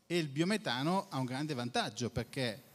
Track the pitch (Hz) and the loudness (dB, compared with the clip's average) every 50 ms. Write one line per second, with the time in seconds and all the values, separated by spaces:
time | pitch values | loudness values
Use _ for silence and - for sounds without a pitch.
0 | _ - 170 175 160 147 131 147 165 185 220 208 214 147 117 127 143 165 185 196 | _ 0 0 0 0 2 0 0 2 2 2 0 0 0 0 2 2 2 2 2
1 | 190 - 156 135 131 120 127 131 156 151 151 120 123 127 - 240 - - 104 - | 2 0 -2 -2 -2 -2 -2 -2 -2 -2 -2 -2 -2 0 0 0 0 0 -2 -2
2 | 123 107 - 123 113 - - 143 127 120 101 - - - | -4 -2 -2 -2 -4 -2 -2 0 0 0 -2 -4 -10 -18